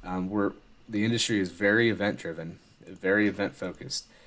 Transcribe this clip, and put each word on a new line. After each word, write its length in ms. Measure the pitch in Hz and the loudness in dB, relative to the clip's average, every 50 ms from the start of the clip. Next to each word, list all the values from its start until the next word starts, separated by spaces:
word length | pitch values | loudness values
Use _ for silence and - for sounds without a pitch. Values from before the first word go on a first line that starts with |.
| - | -10
Um, 240 | 92 90 92 92 92 | -6 -6 -4 -4 -2
we're, 220 | 104 104 101 98 - - _ _ - - - - | 0 0 0 0 -2 -6 _ _ -20 -20 -16 -6
the 160 | 110 104 104 | -2 0 0
industry 360 | 113 117 117 - - 117 104 | 2 2 0 2 2 2 0
is 100 | 95 87 | 0 -2
very 380 | 82 - 107 101 104 113 117 113 | -2 0 2 4 4 6 4 4
event 280 | 104 - 101 104 - - | 2 2 0 -2 -2 -2
driven, 400 | - 85 82 80 82 82 85 - _ - - _ - | -8 -10 -10 -8 -10 -10 -12 -14 _ -20 -20 _ -20
very 400 | - 95 90 - 95 98 104 104 101 | -18 -18 -6 0 2 4 4 4 2
event 260 | 92 98 101 95 - | 2 0 -4 -4 -4
focused. 500 | - 95 90 82 - 85 69 - - - _ - - - | -6 -10 -10 -8 -10 -10 -8 -8 -8 -8 _ -20 -20 -20